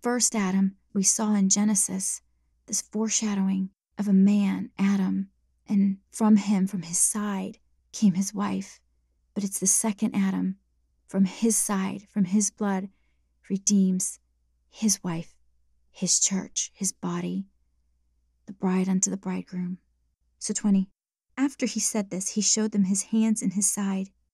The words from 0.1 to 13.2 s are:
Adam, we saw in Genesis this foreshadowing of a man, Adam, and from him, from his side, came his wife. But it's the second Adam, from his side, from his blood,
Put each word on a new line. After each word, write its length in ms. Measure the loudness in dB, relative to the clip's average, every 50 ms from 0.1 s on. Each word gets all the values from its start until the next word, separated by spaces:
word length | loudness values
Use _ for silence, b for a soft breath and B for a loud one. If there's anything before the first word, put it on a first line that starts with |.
| 0 0 0 0 0
Adam, 420 | 0 -2 0 2 2 0 0 -2 -6 _ _
we 100 | -4 0
saw 320 | 0 0 0 0 0 0 2
in 140 | 2 4 4
Genesis 720 | 2 2 2 2 2 0 0 -2 -4 -4 -4 -6 -6 -8 -12 _ _ _ _ _ _ _ _
this 160 | -8 -6 -6
foreshadowing 880 | -6 _ -4 -4 -2 -2 -2 -2 -2 -2 0 0 0 0 0 0 -2 -4 -8 _ _ _ _ -4
of 100 | 2 4
a 40 |
man, 580 | 6 6 8 6 6 4 2 0 -2 -4 -6 -8 -4 0
Adam, 520 | 2 2 2 2 0 0 0 -2 -4 -6 _ _ _ _ _ _ _
and 320 | 0 2 2 4 2 0 -2 _ _
from 260 | -4 0 4 6 6
him, 300 | 6 4 2 2 2 0
from 160 | 0 -2 -6
his 160 | -6 -6 -2 0
side, 600 | 0 0 -2 -2 -4 -4 -4 -6 -6 -8 -10 -14 _ _ _ _ _ _
came 220 | -2 2 4 4 4
his 200 | 2 -2 -4 -4
wife. 460 | -4 -4 -4 -4 -6 -8 -10 -16 -20 _ _ _ _ _ _ _ _ _ _ _
But 100 | -6 -4
it's 140 | -4 -4 -2
the 80 | 0
second 480 | 0 2 2 0 -2 0 0 -2 0 0
Adam, 420 | 0 0 0 0 0 -2 -2 -4 -6 _ _ _ _ _ _ _ _ _
from 180 | -4 0 2 2
his 320 | 2 0 0 0 0 2
side, 460 | 0 0 -2 -2 -2 -2 -4 -6 -8 -14 _
from 160 | -2 -2 0
his 240 | 2 2 2 0 0
blood, 400 | -2 -4 -2 -2 -2 -2 -4 -8 -12 _ _ _ _ _